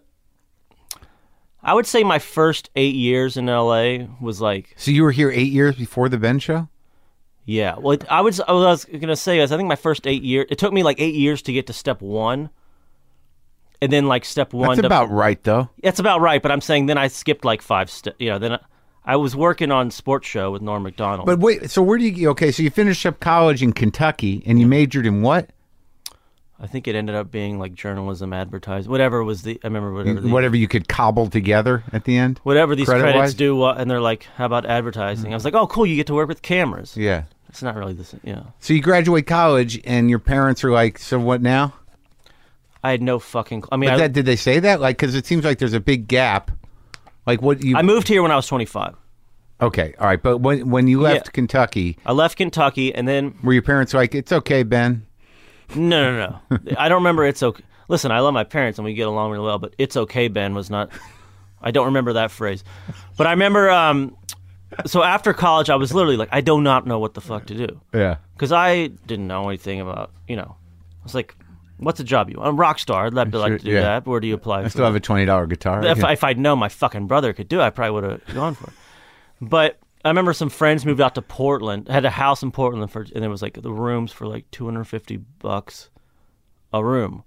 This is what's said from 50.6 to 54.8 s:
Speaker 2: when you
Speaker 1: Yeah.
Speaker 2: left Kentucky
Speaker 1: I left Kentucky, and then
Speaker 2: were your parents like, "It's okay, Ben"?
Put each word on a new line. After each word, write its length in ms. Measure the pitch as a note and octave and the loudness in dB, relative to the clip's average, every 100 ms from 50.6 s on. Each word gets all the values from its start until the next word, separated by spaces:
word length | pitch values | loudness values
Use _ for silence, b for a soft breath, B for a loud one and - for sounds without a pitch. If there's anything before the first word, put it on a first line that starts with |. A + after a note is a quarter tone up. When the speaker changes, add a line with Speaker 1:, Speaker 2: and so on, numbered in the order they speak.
| B2+ | 2
Speaker 2:
when 160 | B2 B2+ | 2 4
you 100 | C3 | 4
Speaker 1:
Yeah. 100 | D3+ | 4
Speaker 2:
left 180 | C#3+ - | 2 -2
Kentucky 640 | - B2 C3 A#2+ A2 F2 D#2+ - | -4 0 0 0 0 -4 -4 -2
Speaker 1:
I 60 | |
left 240 | C3+ E3 - | 0 0 0
Kentucky, 580 | F3+ D#3+ C#3+ C3 C3 | -4 0 0 0 -4
and 120 | - B2 | -2 -2
then 260 | C#3 C#3+ - | -2 -4 -4
Speaker 2:
were 100 | B2 | 2
your 100 | B2+ | 2
parents 320 | B2+ C#3+ C3 | 4 2 2
like, 200 | C3+ B2 | 2 0
"It's 160 | C#3+ B2+ | -2 -2
okay, 300 | E3+ - C#3 | -2 2 0
Ben"? 440 | A#2 A#2+ | 2 2